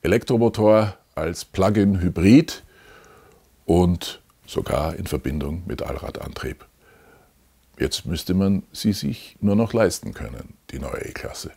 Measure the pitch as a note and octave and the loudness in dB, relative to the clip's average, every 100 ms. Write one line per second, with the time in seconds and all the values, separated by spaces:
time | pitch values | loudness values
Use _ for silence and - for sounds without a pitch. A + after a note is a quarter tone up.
0 | - A2 - A#2+ A2+ G#2+ G#2+ A2 G#2 - | 2 0 2 2 2 4 6 6 4 -4
1 | _ - D#2+ F2 - - F#2+ G#2+ G2+ F#2+ | _ -6 -6 -6 -8 0 2 4 4 4
2 | F2 E2 F#2 C3 D#3+ - - _ - - | 0 2 8 8 6 -6 -18 _ -20 -20
3 | - - - _ _ _ - F2 F2+ F2 | -20 -20 -20 _ _ _ 2 4 4 2
4 | - - _ _ - - - C2+ D#2+ D#2+ | -4 -14 _ _ -10 -8 -4 -2 -2 -6
5 | - C#2+ C2 D2 C#2+ E2 - - - - | -6 -6 -4 -6 -6 -8 -8 -10 -8 -8
6 | - - - - - - - _ _ _ | -10 -12 -12 -10 -10 -12 -18 _ _ _
7 | _ _ _ _ _ _ _ - - - | _ _ _ _ _ _ _ -6 -4 -4
8 | - E2 - F#2 G2 G2 - - G#2+ G2+ | -6 -6 -2 0 2 0 -4 -4 -2 -2
9 | - A#2+ - _ G2+ G2+ A2+ A#2 G2 - | -4 -8 -14 _ 0 0 0 2 0 0
10 | - - - B1 - - - C2+ C2+ - | -12 -12 -14 -14 -18 -20 -14 -10 -8 -8
11 | - - - - - | -10 -12 -12 -12 -16